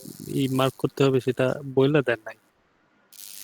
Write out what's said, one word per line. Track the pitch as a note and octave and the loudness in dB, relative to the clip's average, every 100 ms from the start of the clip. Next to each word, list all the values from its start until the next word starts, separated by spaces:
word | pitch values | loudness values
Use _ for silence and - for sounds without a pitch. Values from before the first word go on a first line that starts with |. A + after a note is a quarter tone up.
| - - - | -20 -16 -6
এই | C#3+ C3+ | -2 0
মার্ক | C3 C3 - | 2 0 0
করতে | C#3+ - | -6 2
হবে, | C#3 C3 | 2 2
সেটা | B2 B2 C3 C3 C#3 | 0 0 0 -2 -2
বইলা | C3 C3+ D3+ | 2 4 4
দেন | B2 A2+ - | 2 -2 -6
নাই। | - _ _ _ _ _ _ _ - - - | -16 _ _ _ _ _ _ _ -20 -18 -18